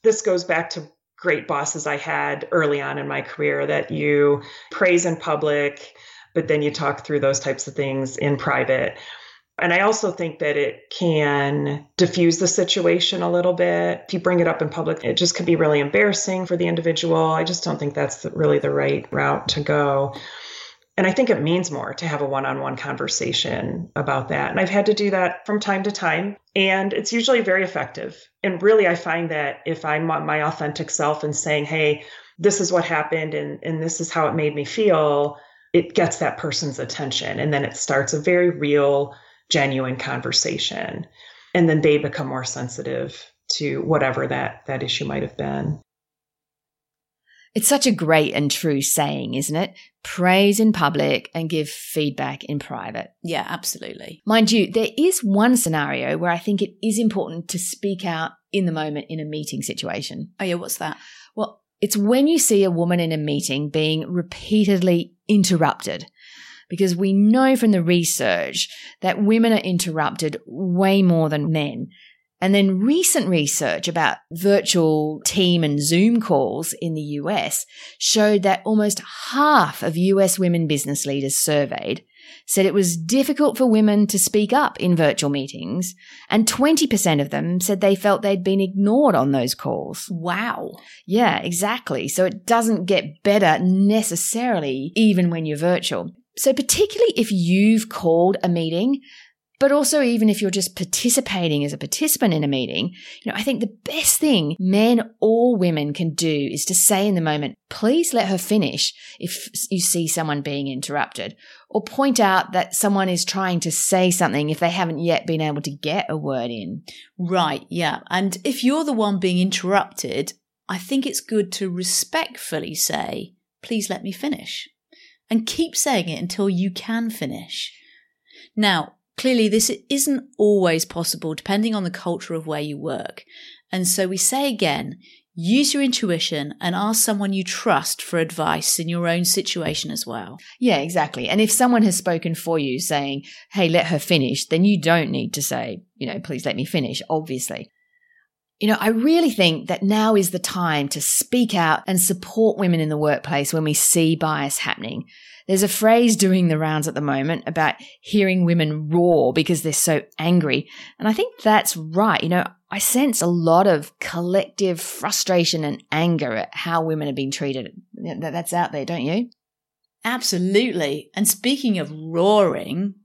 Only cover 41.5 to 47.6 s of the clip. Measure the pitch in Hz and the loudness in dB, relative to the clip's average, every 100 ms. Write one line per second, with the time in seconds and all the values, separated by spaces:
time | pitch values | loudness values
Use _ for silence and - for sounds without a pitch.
41.5 | 175 165 156 151 147 147 - 135 131 123 | 2 4 6 4 4 0 -6 -6 -6 -6
42.5 | 131 127 - 131 127 147 - - _ _ | -8 -8 -8 -6 -6 -6 -10 -20 _ _
43.5 | - 147 135 143 151 131 131 131 135 131 | -4 -2 -4 0 2 2 0 -4 -4 -6
44.5 | - - 135 127 - 139 139 139 - 139 | -8 -8 -6 -4 -4 -4 -4 -6 -6 -6
45.5 | - 151 - _ _ _ _ _ _ _ | -4 -6 -6 _ _ _ _ _ _ _
46.5 | _ _ _ _ _ _ _ _ _ _ | _ _ _ _ _ _ _ _ _ _
47.5 | 220 | -2